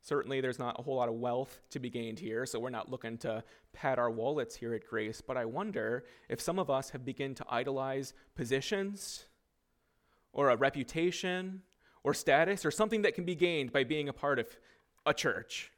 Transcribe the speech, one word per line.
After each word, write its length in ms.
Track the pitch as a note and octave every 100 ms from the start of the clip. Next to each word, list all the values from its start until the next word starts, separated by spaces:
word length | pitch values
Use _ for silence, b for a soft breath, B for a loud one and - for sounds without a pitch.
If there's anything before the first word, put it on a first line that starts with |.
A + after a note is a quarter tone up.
Certainly, 400 | - C#3+ - C3+
there's 180 | C3 B2
not 180 | B2 A#2
a 60 |
whole 140 | B2 C3
lot 120 | A#2+
of 60 | A#2
wealth 460 | B2 B2 C3+ - _
to 80 | C#3
be 100 | B2
gained 300 | A#2+ A2+ A2
here, 260 | A2 A2+ B2+
so 140 | A2
we're 100 | B2+
not 220 | A#2+ -
looking 260 | B2+ A#2 A2+
to 240 | A#2+ A2 - B B
pad 280 | - C#3 B2+
our 120 | A#2+
wallets 440 | A2+ A#2 D3+ A2+ -
here 180 | A#2
at 120 | A2+ -
Grace, 360 | A2+ G#2+ A2+
but 160 | - B2+
I 80 | A2+
wonder 600 | C3 G#3 G#3 - B2 - B B
if 120 | -
some 180 | - F3+
of 100 | E3+
us 220 | C3+ C3+
have 140 | C3 B2
begun 300 | B2+ C#3 C3
to 100 | -
idolize 640 | A#2+ C3 C3+ C3+ C3+ C3+ - b -
positions 920 | A#2+ C3+ - G3+ G3 G3+ - - - _ _ _ _ _ _ _ _ _ _
or 160 | - C#3+
a 80 | A#2
reputation 1040 | C3+ C#3+ B2 D#3+ F3 F3 F#3 F3+ F#3 F#3+ - b b b
or 100 | C#3
status 520 | C#3+ - C#3 E3+ G3 D3+
or 60 |
something 320 | - G#3+ A3
that 120 | G3+ D3
can 80 |
be 120 | F3+ E3+
gained 360 | F3 E3 C3
by 140 | C#3 B2+
being 240 | D3+ C#3+
a 40 |
part 260 | - C#3+ C3
of 180 | A2+ - b b b b -
a 80 |
church. 580 | D3 C#3+ F#2 - - -